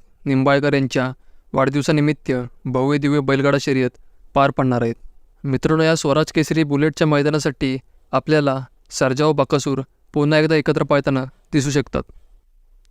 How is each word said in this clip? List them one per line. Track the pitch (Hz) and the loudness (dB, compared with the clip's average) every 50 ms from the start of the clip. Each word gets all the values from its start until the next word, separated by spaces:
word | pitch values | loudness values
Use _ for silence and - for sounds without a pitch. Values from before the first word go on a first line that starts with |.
| - - _ _ - | -10 -20 _ _ -4
निंबाळकर | - 135 131 131 139 139 143 143 143 139 | -2 0 0 2 2 2 2 2 2 0
यांच्या | 139 135 123 - 139 127 131 127 - _ - - - - _ - | 0 0 0 -2 -2 -4 -4 -6 -10 _ -20 -20 -20 -16 _ -2
वाढदिवसानिमित्त | 135 135 135 135 147 139 - 156 151 147 151 147 - - - 131 127 123 123 - - - | 0 0 0 0 -2 0 0 0 2 2 0 -2 -4 -4 -4 -4 -4 -4 -8 -12 -12 -8
भव्य | 131 123 127 131 139 147 147 | -4 -2 -2 0 0 0 0
दिव्य | 143 143 143 147 | 0 0 0 0
बैलगाडा | 139 135 135 135 135 143 143 143 | 0 0 0 0 2 2 0 0
शर्यत | - 147 135 131 127 123 - - - - - - - - - | 0 0 0 0 0 -2 -4 -8 -20 -20 -20 -20 -12 -4 0
पार | 139 139 139 | 2 2 2
पडणार | - - 135 127 123 120 | 2 0 0 0 0 0
आहेत. | 120 117 117 - - - - - - - _ _ - | 0 -2 -4 -6 -12 -20 -20 -20 -20 -20 _ _ -6
मित्रांनो, | 139 131 127 - 160 156 160 160 | -4 -4 -2 0 0 2 2 2
या | 160 165 | 2 0
स्वराज | 160 - 147 135 151 160 - | 0 0 0 0 0 0 0
केसरी | - 160 151 - - 160 160 | 0 -2 0 0 0 -2 0
बुलेटच्या | 143 143 139 151 160 151 - 165 156 | 0 0 0 0 0 0 0 0 2
मैदानासाठी | 151 143 143 151 151 151 - 160 131 - 147 131 131 131 - _ _ _ _ _ | 2 2 0 0 0 -2 -2 -4 -4 -4 -4 -4 -4 -6 -10 _ _ _ _ _
आपल्याला | - 131 - - 156 151 147 139 131 135 127 - _ _ _ - | -4 -2 0 2 2 2 2 0 -2 -4 -6 -12 _ _ _ -12
सर्जा | - - 147 131 135 135 151 | -4 -2 0 0 0 0 0
व | 156 151 | 0 2
बाकासूर | 147 135 - 160 139 - 147 135 135 135 - _ _ _ _ - | 0 0 0 0 -2 -2 -2 -4 -4 -6 -10 _ _ _ _ -4
पुन्हा | 151 147 147 156 151 | -2 0 2 2 2
एकदा | 156 156 160 | 2 2 2
एकत्र | 156 - - 147 151 147 | 0 2 0 0 0 0
पळताना | 135 151 143 135 151 135 131 131 131 - _ _ - - | 0 0 0 0 0 -2 -2 -4 -6 -12 _ _ -4 -2
दिसू | 147 127 147 | -2 -2 0
शकतात. | 139 143 123 - - 135 - - - - - - - - _ _ _ _ _ _ _ - _ _ | 0 -2 -2 -2 -4 -8 -8 -8 -14 -20 -20 -20 -20 -20 _ _ _ _ _ _ _ -20 _ _